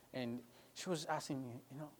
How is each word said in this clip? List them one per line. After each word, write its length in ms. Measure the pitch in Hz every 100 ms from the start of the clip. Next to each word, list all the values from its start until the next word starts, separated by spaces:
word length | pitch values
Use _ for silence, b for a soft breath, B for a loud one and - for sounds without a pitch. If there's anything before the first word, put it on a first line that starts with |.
| b
And 260 | 131 120 120 - b b
she 160 | - 185
was 140 | 160
asking 400 | - 151 - 135
me, 140 | 123 120 -
you 80 | 135
know, 120 | 151